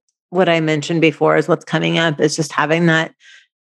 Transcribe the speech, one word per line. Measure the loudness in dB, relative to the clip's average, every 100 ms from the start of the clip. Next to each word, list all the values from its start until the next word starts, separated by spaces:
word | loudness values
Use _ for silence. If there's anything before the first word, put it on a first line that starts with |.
| _ _ _
what | 0 2
I | 2
mentioned | 0 -2 -2 0
before | 0 2 0 2
is | 0
what's | -2
coming | -2 -4 -2 0
up | -2 0
is | -2
just | -2 -6
having | -2 -2 2 2
that | 2 -2 _ -20 -20 _ _